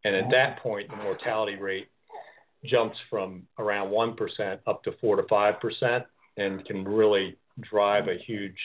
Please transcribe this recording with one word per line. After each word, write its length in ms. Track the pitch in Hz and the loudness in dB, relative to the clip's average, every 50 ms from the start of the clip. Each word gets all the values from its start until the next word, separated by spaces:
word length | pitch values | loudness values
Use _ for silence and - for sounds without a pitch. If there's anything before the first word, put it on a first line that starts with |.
| - | 0
And 120 | 107 98 | 2 0
at 140 | 95 98 120 | 2 2 4
that 300 | 127 127 131 131 - - | 4 4 4 4 0 -4
point, 280 | - 123 107 101 104 - | -6 -4 -4 -4 -6 -10
the 40 | - 101 | -12 -8
mortality 580 | 104 101 95 - - 120 113 110 110 104 101 | -6 -6 -6 -4 -4 -2 -2 0 -2 -2 -4
rate 320 | 95 98 98 95 95 104 _ _ _ _ _ - - - - - - _ _ _ _ - | -6 -6 -4 -4 -6 -6 _ _ _ _ _ -18 -18 -18 -18 -20 -20 _ _ _ _ -6
jumps 320 | 131 131 120 113 110 - - - - | 2 2 2 2 2 -2 -10 -12 -6
from 380 | - 107 95 92 92 90 90 _ _ - | -4 -4 -4 -4 -8 -14 -18 _ _ -4
around 320 | 110 107 101 101 101 95 | -2 -2 0 0 -2 0
one 260 | 101 107 113 117 110 | 2 2 2 0 0
percent 460 | - 110 87 - - 107 98 95 95 _ - | -4 -6 -6 -4 -4 -4 -4 -4 -6 _ -4
up 160 | 107 - - | -4 -2 -4
to 80 | - - - | -8 -8 -2
four 140 | - 113 101 | 0 2 2
to 80 | 98 98 - | 2 2 2
five 320 | 107 101 101 104 104 - | 4 4 4 4 2 2
percent 440 | - 113 104 - - 120 120 123 127 - _ _ _ _ _ - | -2 -6 -4 0 0 0 0 0 -2 -6 _ _ _ _ _ -4
and 260 | 101 98 98 92 - | -4 -4 -4 -4 -8
can 180 | - 104 98 95 | -6 -6 -6 -4
really 540 | 98 104 110 110 107 104 98 95 92 - _ _ _ _ - | -2 2 4 6 6 6 4 2 0 -8 _ _ _ _ -18
drive 460 | - - - 104 101 101 104 104 98 101 | -16 -2 2 2 4 4 4 4 2 2
a 100 | 90 90 | -4 -4
huge 400 | - - 113 101 101 98 90 - - | -4 -8 -8 -6 -6 -8 -10 -12 -14